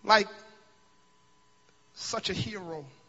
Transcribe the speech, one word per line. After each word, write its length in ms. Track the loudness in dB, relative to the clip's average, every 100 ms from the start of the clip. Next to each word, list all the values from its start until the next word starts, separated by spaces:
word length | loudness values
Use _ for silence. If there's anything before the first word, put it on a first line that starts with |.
| 8
like 240 | 6 6 -6 -20 -20 -20 -20 -20 -20 -20 -20 -20 -20 -20 -20 -20 -20 -20 -12
such 340 | -6 -4 -2
a 40 |
hero 520 | -2 -4 -4 -8 -10 -10 -20